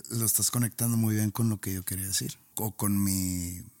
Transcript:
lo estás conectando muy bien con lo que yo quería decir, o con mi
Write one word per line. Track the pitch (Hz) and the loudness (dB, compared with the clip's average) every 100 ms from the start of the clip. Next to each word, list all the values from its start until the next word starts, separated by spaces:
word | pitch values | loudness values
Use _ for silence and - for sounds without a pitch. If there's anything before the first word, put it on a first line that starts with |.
| - | -6
lo | 117 110 | -2 0
estás | - 101 | 2 2
conectando | 120 117 - 117 113 | 2 0 0 0 2
muy | 110 107 | 4 4
bien | 107 | 2
con | 107 117 | 2 0
lo | 104 | 0
que | 95 | -4
yo | 95 - | -6 -4
quería | 95 98 | -4 -2
decir, | 95 131 - _ - | -4 -4 -10 _ -4
o | 110 - | -4 -2
con | 104 101 | 0 2
mi | 98 95 92 90 90 90 - - | 2 0 0 -2 -4 -8 -14 -14